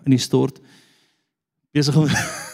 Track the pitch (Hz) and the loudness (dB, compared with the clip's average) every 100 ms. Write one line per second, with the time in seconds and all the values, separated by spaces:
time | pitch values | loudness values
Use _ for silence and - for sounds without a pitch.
0 | 139 127 - 131 131 - _ _ _ _ | 0 0 2 0 0 -6 _ _ _ _
1 | _ _ _ _ _ _ _ 147 147 151 | _ _ _ _ _ _ _ -2 2 2
2 | 147 120 - - - | 2 0 -4 -10 -16